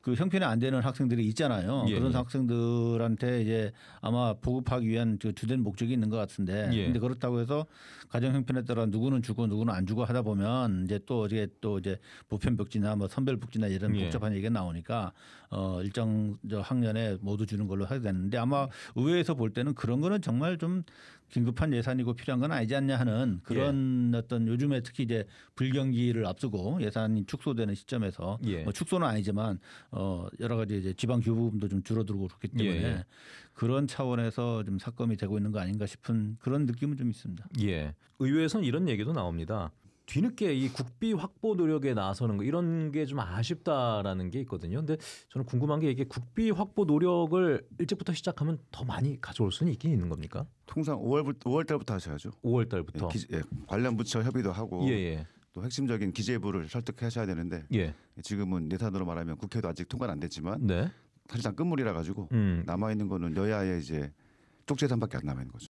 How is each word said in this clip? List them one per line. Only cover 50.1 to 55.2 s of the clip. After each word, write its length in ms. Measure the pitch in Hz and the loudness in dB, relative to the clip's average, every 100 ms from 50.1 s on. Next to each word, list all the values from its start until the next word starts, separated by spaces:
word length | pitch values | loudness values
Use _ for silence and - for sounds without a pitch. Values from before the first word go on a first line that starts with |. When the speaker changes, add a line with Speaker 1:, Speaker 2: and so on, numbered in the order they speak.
| 76 76 - 151 _ - | -2 -6 -6 -8 _ -8
Speaker 3:
통상 340 | - 156 143 | -4 -2 -2
오월부터, 500 | 113 143 143 143 123 | 2 2 2 -2 0
오월 140 | 143 | 0
달부터 300 | 160 147 113 | 2 -2 0
하셔야죠. 360 | 98 85 73 - - | -4 -4 -8 -8 -6
Speaker 2:
오월 260 | 120 117 113 | 2 2 2
달부터. 380 | 92 78 - 87 | 0 -4 -4 -2
Speaker 3:
예, 60 | |
기재-, 140 | 80 - 82 | -2 -4 -4
예, 60 | 76 - - | -4 -8 -2
관련 300 | 101 127 110 | 0 2 0
부처 260 | 98 117 | 0 0
협의도 300 | 117 131 98 | 0 0 0
하고, 340 | 90 110 90 135 | -2 -4 0 2
Speaker 2:
예, 40 | |
예. 340 | 113 90 78 | 2 0 -4